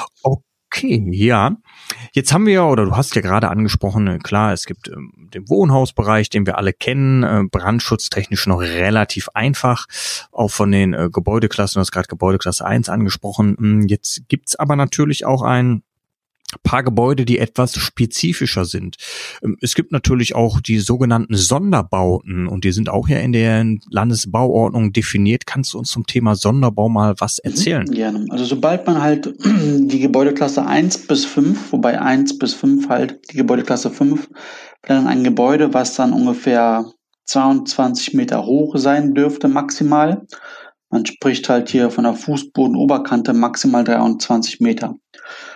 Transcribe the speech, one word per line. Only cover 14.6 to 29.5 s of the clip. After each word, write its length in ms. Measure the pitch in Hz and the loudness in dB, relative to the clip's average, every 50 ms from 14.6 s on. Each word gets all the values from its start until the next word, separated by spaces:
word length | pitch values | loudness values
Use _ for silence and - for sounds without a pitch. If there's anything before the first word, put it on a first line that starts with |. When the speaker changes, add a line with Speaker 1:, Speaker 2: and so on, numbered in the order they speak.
| 156 143 147 | -2 0 0
Speaker 1:
natürlich 520 | 143 139 131 - - 147 147 143 - - | 2 0 0 0 0 0 0 0 -2 -2
auch 160 | - 135 131 - | 0 0 0 0
ein 400 | 120 127 123 127 127 120 107 - _ _ _ _ _ _ _ _ _ _ _ _ - - - - | 0 2 2 2 2 2 0 -2 _ _ _ _ _ _ _ _ _ _ _ _ -18 -12 -6 -2
paar 200 | - - 127 131 | 0 0 0 0
Gebäude, 420 | 127 113 104 117 127 143 131 127 | 0 0 2 2 2 2 2 2
die 140 | 113 120 - | 2 2 0
etwas 380 | - 113 - - 127 127 - | 0 -2 0 0 -2 0 -2
spezifischer 920 | - - - - - 117 110 - - - 170 170 - - - - 98 90 | -4 -6 -6 -2 -2 -2 -2 -2 -2 -2 -2 -2 -2 -4 -4 -2 -2 -2
sind. 300 | 87 - 95 95 90 - - - - - - - - - - - | -2 -4 -6 -8 -10 -12 -12 -14 -14 -12 -12 -12 -14 -12 -8 -6
Ähm, 140 | 107 104 - - | -6 -4 -4 -4
es 120 | 113 - | -4 -2
gibt 160 | - 160 - | -2 -2 -2
natürlich 440 | 165 143 - - 127 123 120 - - | -2 -2 0 0 2 2 0 0 0
auch 260 | 117 117 113 110 - | 0 0 2 0 0
die 200 | - - 110 107 | 0 0 0 0
sogenannten 540 | 98 101 120 127 131 120 117 113 113 - 110 | 0 0 0 0 2 2 2 0 0 0 0
Sonderbauten 1120 | 98 95 - 127 143 190 202 185 123 - - - 95 92 90 90 90 87 90 92 90 90 | 0 0 2 0 0 2 2 2 0 0 0 0 0 2 2 2 0 -2 -4 -6 -4 -4
und 180 | 87 92 95 90 | -4 -4 -2 0
die 80 | 95 92 | 0 0
sind 180 | 107 113 - | 0 0 -2
auch 180 | 92 104 120 - | -2 -2 0 0
ja 80 | 143 - | 0 0
in 120 | - 127 120 | 0 0 2
der 320 | 113 113 113 110 110 113 113 110 107 - - | 2 2 2 2 2 2 0 0 -2 -4 -6
Landesbauordnung 1040 | - 98 107 120 117 107 - 98 90 113 127 127 - 110 117 - - 120 110 104 101 | -2 0 0 0 0 -2 -2 -2 0 0 2 2 2 2 2 2 2 0 0 0 2
definiert. 540 | 117 107 - - 101 101 104 113 - - | 0 -2 0 0 2 2 2 2 0 -2
Kannst 260 | - - 135 131 - - | -4 -4 -4 -4 -4 -6
du 60 | 104 | -8
uns 100 | 123 - | -8 -6
zum 180 | - 120 113 | -6 -6 -6
Thema 280 | - - 123 117 110 107 | -4 -2 0 2 2 2
Sonderbau 560 | 92 - 104 120 139 135 120 104 104 107 113 | 2 2 2 2 2 2 2 2 2 0 2
mal 240 | 113 107 107 107 98 | 2 2 2 2 0
was 220 | - 101 113 - - - | 0 -4 -4 -4 -6 -6
Speaker 2:
Mhm, 80 | - | -6
Speaker 1:
erzählen? 360 | 285 - - 165 170 139 - | -4 -2 0 0 0 -2 -2
Speaker 2:
gerne. 400 | - 120 110 110 110 104 107 - - | -2 -4 -4 -2 -4 -4 -4 -6 -6
Also 160 | - 123 123 | -4 -4 -4
sobald 420 | 123 135 123 123 156 175 185 - | -2 -2 0 0 0 0 0 0
man 140 | 180 170 156 | 0 0 2
halt 320 | 147 151 151 147 - - - - | 2 2 0 0 -2 -6 -8 -2
<clears throat> 40 | - | 0
die 560 | 202 | 2